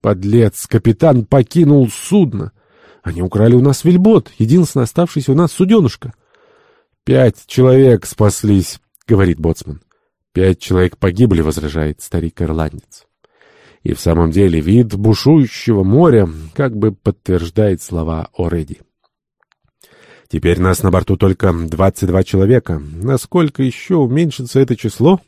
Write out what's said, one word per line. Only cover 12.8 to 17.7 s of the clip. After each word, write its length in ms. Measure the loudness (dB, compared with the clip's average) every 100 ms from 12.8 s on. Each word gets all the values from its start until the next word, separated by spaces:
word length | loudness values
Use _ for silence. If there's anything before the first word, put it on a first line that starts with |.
| _ -20 _ _ _ _ _ _ _ _
И 120 | -8
в 60 | -4
самом 300 | -2 0 0
деле 300 | 2 2 0
вид 340 | 2 2 0
бушующего 920 | 0 0 0 2 2 0 -4 -2 0
моря 440 | 2 2 4 4 0 -4 -12
как 220 | -6 -6 -2
бы 160 | -4
подтверждает 880 | -2 -6 -6 -4 -4 -2 -2 -2